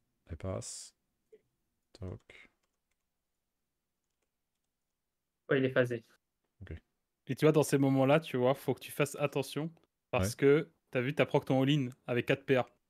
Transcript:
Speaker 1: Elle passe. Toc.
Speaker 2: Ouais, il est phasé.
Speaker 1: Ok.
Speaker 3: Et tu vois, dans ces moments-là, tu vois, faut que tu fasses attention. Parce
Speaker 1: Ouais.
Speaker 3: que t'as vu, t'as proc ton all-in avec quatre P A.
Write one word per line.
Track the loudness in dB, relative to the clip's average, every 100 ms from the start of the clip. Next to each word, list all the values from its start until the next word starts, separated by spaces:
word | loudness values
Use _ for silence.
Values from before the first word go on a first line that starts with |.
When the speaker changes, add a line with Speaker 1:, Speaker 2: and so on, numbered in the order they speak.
| _ _ _
Speaker 1:
Elle | -12
passe. | -8 -10 -10 -16 -18 _ _ _ _ -20 _ _ _ _ _
Toc. | -16 -14 -14 -18 -20 -20 _ _ _ _ _ _ _ _ _ _ _ _ _ _ _ _ _ _ _ _ _ _ _ _ _ _ _ _ _ -2
Speaker 2:
Ouais, | 0
il | 2
est |
phasé. | 0 0 -4 -10 _ _ _ _ _
Speaker 1:
Ok. | -16 -16 _ _ _ _ -10
Speaker 3:
Et | 2
tu | 4
vois, |
dans | 4
ces | 2 2
moments-là, | 2 4 4 2
tu | 2 0
vois, | 0 0
faut | -2
que | -6
tu | -8
fasses | -4 -4 -2
attention. | -2 -2 -4 -6 -8 -10 _ _ _
Parce | -2 -2
Speaker 1:
Ouais. | 2
Speaker 3:
que | 4 4 2 _ _
t'as | -4
vu, | -2 0
t'as | 0
proc | 0 2
ton | 2
all-in | 2 0 -2 -8 -4
avec | -4 0
quatre | -2 2
P | 0
A. | 0 _